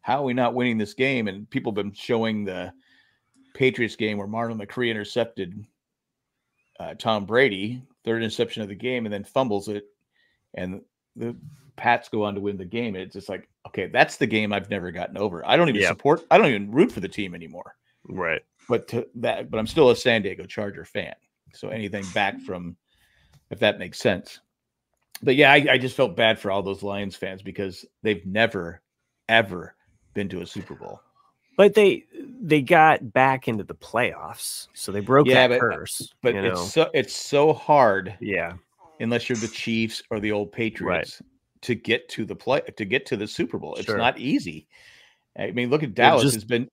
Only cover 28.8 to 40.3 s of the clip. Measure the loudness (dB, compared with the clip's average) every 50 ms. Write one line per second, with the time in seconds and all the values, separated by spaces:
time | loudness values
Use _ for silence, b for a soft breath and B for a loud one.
28.8 | _ _ _ _ _ _ _ _ _ 4 4 4 4 4 -4 -10 -10 -14 _ _
29.8 | _ _ _ _ _ _ _ -6 -6 -6 -6 -10 -10 -10 -12 -14 -14 -14 -18 -16
30.8 | -16 -18 -18 -18 _ _ _ _ _ _ _ _ _ _ _ 6 6 6 8 6
31.8 | 6 6 4 2 -6 _ -18 -18 -16 -16 -16 -12 0 2 2 2 4 6 6 8
32.8 | 8 6 6 4 0 -2 _ 4 4 4 2 0 -2 -4 -4 -4 -6 -10 -14 _
33.8 | -14 -4 -2 0 0 0 -2 -8 -14 -14 -14 -12 -12 -10 -10 -12 -14 _ _ -14
34.8 | -10 -6 -6 -6 0 4 6 6 8 8 6 6 6 6 4 2 2 0 -2 -4
35.8 | -8 -10 -10 -10 -10 -12 _ _ 0 0 2 2 0 0 0 -2 -4 0 2 2
36.8 | 2 2 2 -2 -2 -2 -8 -12 -6 0 2 4 4 4 2 0 2 4 6 6
37.8 | 6 6 4 2 -2 -6 -12 -10 -6 -4 -2 -2 -2 -4 -10 -16 _ _ _ _
38.8 | -20 _ _ -6 -4 -2 -2 -2 -2 -4 -4 -4 -4 -8 -8 -8 -6 -2 -2 -2
39.8 | -2 -2 -6 -12 -10 _ -6 -4 -2 -2